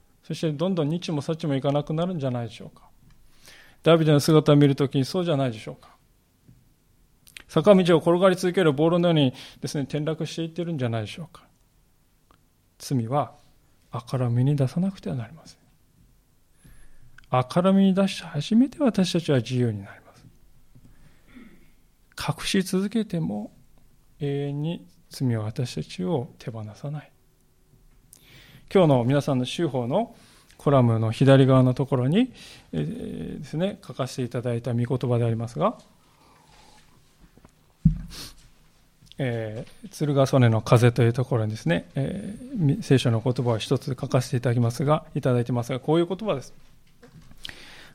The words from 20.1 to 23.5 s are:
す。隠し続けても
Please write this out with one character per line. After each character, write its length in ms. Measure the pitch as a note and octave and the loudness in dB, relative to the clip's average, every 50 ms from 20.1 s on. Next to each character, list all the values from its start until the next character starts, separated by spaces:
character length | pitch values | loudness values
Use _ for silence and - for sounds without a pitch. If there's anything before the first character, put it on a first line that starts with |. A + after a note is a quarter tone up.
| - | -20
す。 100 | _ - - _ _ - - - - - - _ - - - - - - - - - _ - - B3 - - - - - - _ _ _ _ _ _ _ _ - - - - - - - | _ -20 -20 _ _ -20 -20 -20 -20 -20 -20 _ -20 -20 -20 -20 -20 -20 -20 -20 -20 _ -20 -20 -20 -20 -20 -20 -20 -20 -20 _ _ _ _ _ _ _ _ -16 -12 -8 -8 -6 -6 -6
隠 40 | |
し 160 | - - G3 F#3 | -2 -2 -2 -2
続 260 | - - F#3 G3 G#3 | 0 -2 -2 -2 -2
け 160 | - A3+ G#3+ | -2 -4 -4
て 160 | A3 - E3+ | -4 -4 -4
も 320 | D#3 - - - G#3+ - | -4 -4 -6 -6 -8 -12